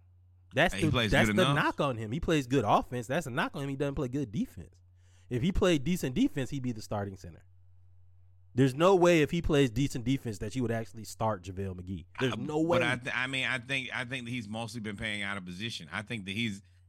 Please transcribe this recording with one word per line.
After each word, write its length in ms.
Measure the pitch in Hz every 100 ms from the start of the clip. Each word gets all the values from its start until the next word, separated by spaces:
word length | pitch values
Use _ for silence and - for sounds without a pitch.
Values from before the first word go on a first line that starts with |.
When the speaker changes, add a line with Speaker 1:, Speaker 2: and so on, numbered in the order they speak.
| _ _ _ _ _
Speaker 1:
That's 180 | 123 175
Speaker 2:
Hey, 100 | -
Speaker 1:
the, 40 | 160
Speaker 2:
he 40 |
plays 180 | 123 110
Speaker 1:
that's 160 | 135 -
Speaker 2:
good 60 | 202
Speaker 1:
the 60 |
Speaker 2:
enough. 140 | 180 143
Speaker 1:
knock 240 | 311 -
on 160 | 147 113
him. 160 | 110
He 80 | 135
plays 260 | 175 160 127
good 180 | 135
offense. 440 | 104 131 - 123 117
That's 180 | 143 151
a 40 |
knock 260 | 120 214 147
on 80 |
him. 40 | 139
He 40 |
doesn't 220 | 135 143 139
play 100 | 131
good 240 | 131 131
defense. 460 | 104 226 - 80 - - _ _ _ -
If 120 | 123
he 80 | 151
played 320 | 196 190 165
decent 320 | 135 180 139
defense, 360 | 131 269 - 123
he'd 120 | 143
be 80 | 127
the 100 | 107
starting 340 | 98 107 101 92
center. 260 | 87 82 - - - - - - - - - - -
There's 180 | 117 135 127
no 180 | 175
way 280 | 196 175 170
if 100 | 143
he 100 | 175
plays 260 | - 151 135
decent 320 | 107 139 143
defense 340 | 113 135 123 101
that 160 | 107
you 80 | 131
would 80 | 117
actually 320 | 113 113 110
start 400 | 104 - 113 104
JaVale 320 | 90 92 95
McGee. 300 | 90 90 95 - -
There's 140 | 131
Speaker 2:
I, 20 | 110
Speaker 1:
no 240 | 135 151
way. 180 | 165 170
Speaker 2:
but 80 | 120
I, 80 |
th-, 220 | 123 123 110
I 100 | 127
mean, 200 | 131 120
I 80 | 127
think, 300 | 120 135 123
I 120 | 113
think 220 | 123 131 117
that 40 |
he's 160 | 127 101
mostly 320 | 110 117 117
been 160 | 107 101
paying 280 | 113 104
out 120 | 101 101
of 80 |
position. 440 | 90 90 113 - 78
I 100 | 90
think 240 | 104 117 95
that 40 |
he's, 300 | 98 117 98 - _